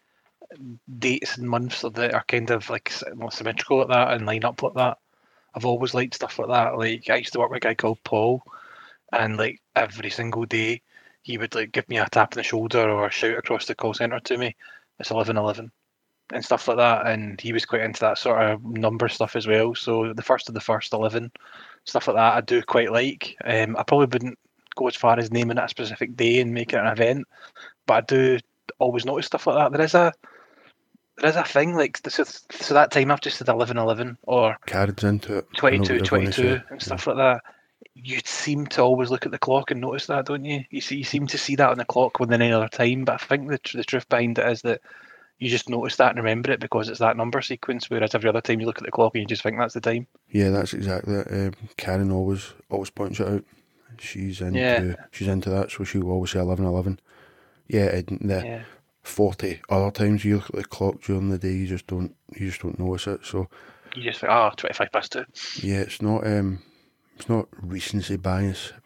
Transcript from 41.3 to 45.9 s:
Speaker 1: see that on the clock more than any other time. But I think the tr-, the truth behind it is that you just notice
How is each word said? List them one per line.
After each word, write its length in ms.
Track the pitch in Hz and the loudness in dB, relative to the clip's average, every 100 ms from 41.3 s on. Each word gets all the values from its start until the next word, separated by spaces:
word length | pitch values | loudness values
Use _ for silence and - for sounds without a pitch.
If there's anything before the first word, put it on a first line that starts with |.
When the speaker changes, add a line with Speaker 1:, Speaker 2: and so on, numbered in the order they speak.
| 139 | -4
Speaker 1:
see 180 | - 139 | -2 4
that 120 | 135 | 4
on 80 | 123 | 4
the 80 | 117 | 0
clock 340 | 123 127 - | 2 2 2
more 60 | 117 | 2
than 160 | 117 | 4
any 100 | 120 | 4
other 160 | 113 110 | 4 2
time. 360 | - 120 127 127 | 0 2 2 0
But 100 | 113 | -2
I 20 | - | 0
think 240 | 143 139 | -2 -2
the 100 | 139 | -6
tr-, 180 | - 120 | -6 -8
the 60 | |
truth 260 | 110 127 - | -2 -4 0
behind 300 | 120 120 117 | 2 2 2
it 80 | 110 | 2
is 160 | 117 | 0
that 180 | 120 110 - - - - _ - | 0 -2 -4 -20 -20 -20 _ -8
you 100 | 131 | -2
just 200 | 120 - | -2 -2
notice 280 | 120 117 | -4 -2